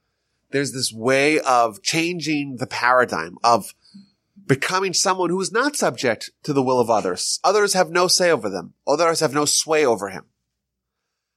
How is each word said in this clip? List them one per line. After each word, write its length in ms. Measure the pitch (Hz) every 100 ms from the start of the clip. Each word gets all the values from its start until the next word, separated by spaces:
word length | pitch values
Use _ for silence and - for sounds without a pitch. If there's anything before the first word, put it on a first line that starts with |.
| _ _ _ _ _
There's 200 | 139 139
this 200 | 127 117
way 460 | 113 117 135 143 156
of 440 | 135 123 117 101
changing 720 | - 165 165 175 147 151 143 123
the 100 | 120
paradigm, 680 | - 123 127 120 90 82 90
of 320 | 117 113 - - _ - - _ _ _ -
becoming 480 | 135 - 185 190
someone 360 | 165 196 185 175
who 100 | 185
is 100 | 175
not 240 | 208 285 -
subject 560 | 180 127 127 107 - _
to 120 | -
the 100 | 139
will 160 | 127 127
of 100 | 113
others. 500 | 110 92 90 - -
Others 300 | 165 208 208
have 180 | 190 165
no 160 | 170 180
say 240 | - 180
over 180 | 151 104
them. 240 | 92 92 _ -
Others 320 | 147 170 160
have 140 | 156
no 120 | 139 147
sway 400 | - - 156 143
over 240 | 110 98
him. 160 | 95 - _ _ _ _ _ _ _ _ _ _